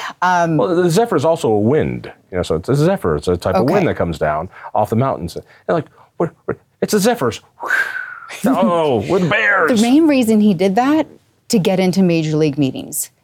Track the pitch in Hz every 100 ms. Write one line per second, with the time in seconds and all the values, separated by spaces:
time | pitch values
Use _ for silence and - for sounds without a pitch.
0 | - - 180 175 170 151 185 175 175 170
1 | 233 160 156 165 127 104 110 147 76 60
2 | - - - 90 82 80 98 139 165 196
3 | 85 76 92 90 - - 127 202 143 92
4 | 87 78 76 76 87 - - - 107 113
5 | 135 69 85 - - _ - 170 - _
6 | _ - 165 - - - _ - 190 214
7 | 214 233 120 - _ - - - - -
8 | - - - - 208 254 220 170 151 113
9 | 147 185 170 - 214 190 160 226 233 294
10 | 320 262 226 214 208 165 196 196 262 311
11 | - - _ _ - 233 196 185 185 180
12 | 180 165 156 151 156 139 135 - - -
13 | - _